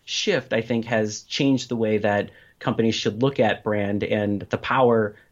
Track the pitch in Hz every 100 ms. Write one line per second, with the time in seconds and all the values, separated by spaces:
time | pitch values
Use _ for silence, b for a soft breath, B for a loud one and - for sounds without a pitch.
0 | - - 214 170 - 113 113 117 113 113
1 | 107 107 - - 139 127 - 117 110 107
2 | 104 101 - b b _ 131 117 113 107
3 | 113 104 135 - 107 - 110 104 101 101
4 | 101 107 101 101 101 - - 127 123 113
5 | 104 b b